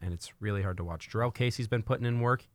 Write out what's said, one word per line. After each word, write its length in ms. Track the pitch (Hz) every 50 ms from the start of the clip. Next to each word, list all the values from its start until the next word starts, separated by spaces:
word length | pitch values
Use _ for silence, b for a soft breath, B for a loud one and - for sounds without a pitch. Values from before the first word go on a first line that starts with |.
| 90
and 100 | 90 87
it's 180 | 85 - - - -
really 220 | 98 107 101 98
hard 160 | 98 98 90 85
to 60 | 85
watch. 260 | 87 85 80 - -
Jarrell 240 | - 110 117 123 -
Casey's 340 | - 127 123 - - 123 107
been 160 | 123 120 110
putting 220 | - 131 - 120
in 160 | 120 120 120
work. 240 | 120 120 117 117 - - _